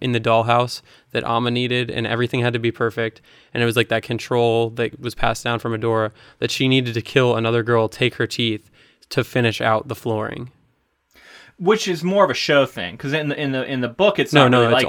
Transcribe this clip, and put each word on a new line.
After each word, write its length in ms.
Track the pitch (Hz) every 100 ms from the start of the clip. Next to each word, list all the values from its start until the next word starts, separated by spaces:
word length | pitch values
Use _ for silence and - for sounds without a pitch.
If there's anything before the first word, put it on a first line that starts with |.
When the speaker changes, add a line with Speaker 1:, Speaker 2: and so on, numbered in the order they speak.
Speaker 1:
in 120 | 127
the 80 | 120
dollhouse 600 | 113 113 113 120 123 - _ - _
that 120 | 120
Amma 260 | - 117 120
needed, 400 | 120 123 123 120
and 160 | 123 113
everything 340 | 117 120 131
had 120 | 120
to 60 | 117
be 140 | 117
perfect. 480 | - 117 113 113 - _ - _
And 80 | 120
it 40 | 117
was, 100 | 117
like, 120 | 113
that 120 | 113
control 680 | - 117 - 123 117 113 117
that 280 | 117 117 -
was 160 | 123
passed 300 | - 117 113
down 140 | 123 117
from 120 | 120
Adora, 380 | 110 117 110 107 - - -
that 120 | 120
she 180 | - 131
needed 260 | 131 123
to 80 | 113
kill 340 | - 139 127 113
another 260 | 113 117
girl, 260 | 113 117 110
take 260 | - 127 -
her 100 | 117
teeth 420 | - 117 107 _ _ _ _ -
to 120 | -
finish 380 | 123 131 117 104
out 260 | 117 110 131
the 60 |
flooring. 560 | 120 120 107 110 - 123 _ _ _ _ _ _ _ - - - -
Speaker 2:
Which 300 | 180 214 202
is 160 | 170
more 180 | 175 202
of 60 | 180
a 40 |
show 320 | 127 - 143 131
thing, 320 | - 87 107
'cause 160 | 139
in 140 | 156 151
the, 100 | 143
in 120 | 143
the, 120 | 131
in 160 | 127 131
the 80 | 123
book, 300 | 117 202 196
it's 160 | 135
Speaker 1:
No, 80 | 151
Speaker 2:
not 80 | 127
Speaker 1:
no, 100 | 123
Speaker 2:
really 120 | 117
Speaker 1:
it's 80 |
Speaker 2:
like 40 | 120